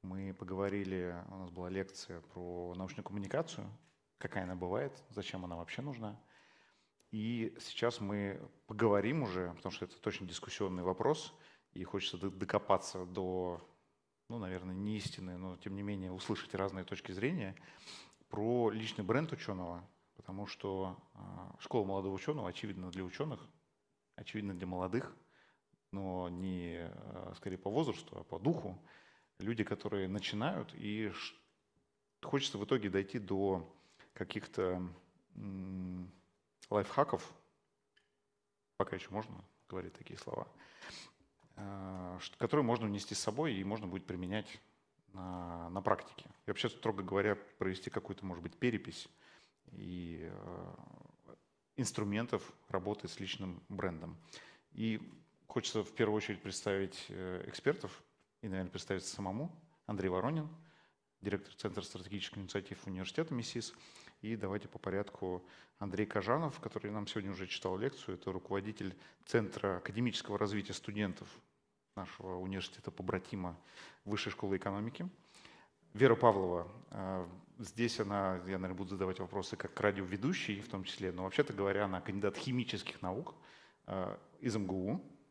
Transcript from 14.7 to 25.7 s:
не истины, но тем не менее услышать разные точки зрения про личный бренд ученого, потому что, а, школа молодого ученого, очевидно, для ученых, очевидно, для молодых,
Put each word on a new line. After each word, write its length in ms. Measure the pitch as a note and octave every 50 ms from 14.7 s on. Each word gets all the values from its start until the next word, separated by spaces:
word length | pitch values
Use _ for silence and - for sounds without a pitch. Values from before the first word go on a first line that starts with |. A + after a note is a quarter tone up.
| F2+
не 220 | F#2+ G2 G#2 G#2+
истины, 400 | G#2+ F2+ - - - F#2 F#2 F2+
но 220 | F2 F#2 F#2 F2+ F2
тем 180 | - G#2 G2
не 60 | G2 G2+
менее 280 | G2+ G#2 G2 F#2+ F#2
услышать 440 | F#2 F#2 - - G#2+ F#2+ - - -
разные 280 | F#2+ F#2+ G2 F#2+ F#2+ F2+
точки 300 | - - - - - F#2+
зрения 420 | F#2 G#2 C3+ F3 F3 A2+ F#2+ F#2+ - - - - - - - - - - - - _ - _
про 400 | - G#2 G#2 A2+ A#2+ B2 A#2 A2
личный 340 | G#2 A2 A2 A#2 - - G#2
бренд 260 | F#2 - C3+ D#3+ D#3+ D3+
ученого, 540 | - - - G2+ F#2 F2 E2+ F2 F2 F#2+ - - _ _ _ _
потому 300 | - - - F#2+ G2 G#2
что, 500 | F#2+ - - - G2+ F#2+ F#2+ F#2+ F#2 F#2 - - - _
а, 420 | G#2 G2 F#2+ F#2 F2+ F2+ F#2+ - -
школа 240 | - - - A#2+ G2+
молодого 300 | F#2+ G2 G2 F#2+ G2 F#2+
ученого, 340 | F#2+ - - D3+ D3+ A2 F2+
очевидно, 420 | F2+ - - G#2+ F#2 F#2 F#2 F#2
для 140 | F2 F#2+ F#2
ученых, 420 | F2+ F2+ - C#3+ D#3 C3 G2+ - - - _ _ _ _ _ _ _ _ _ _ _ _
очевидно, 380 | - G#2+ - - G#2+ G#2 G2 F#2+
для 120 | F2+ F#2+
молодых, 480 | F#2 F2+ F2+ F#2 F#2 F#2 A#2+ C3+ - - - - _ _ - - - _ _ _ _